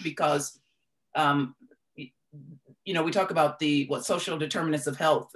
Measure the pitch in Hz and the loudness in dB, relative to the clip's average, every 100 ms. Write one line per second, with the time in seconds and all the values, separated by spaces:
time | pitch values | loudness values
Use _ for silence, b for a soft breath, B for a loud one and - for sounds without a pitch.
0 | 170 147 156 147 139 - _ _ _ _ | -10 0 0 2 -2 -12 _ _ _ _
1 | _ - 147 143 131 - - _ _ - | _ 0 2 2 -2 -8 -20 _ _ -20
2 | 127 _ _ 147 143 160 _ - - 170 | -20 _ _ -20 -20 -20 _ -16 -4 -2
3 | 160 196 185 165 147 - 151 147 135 143 | 0 0 2 2 2 2 0 2 0 -4
4 | - 175 185 160 151 170 160 151 143 135 | -2 -2 -2 -4 -4 -2 0 0 -2 0
5 | 160 135 - | 2 2 0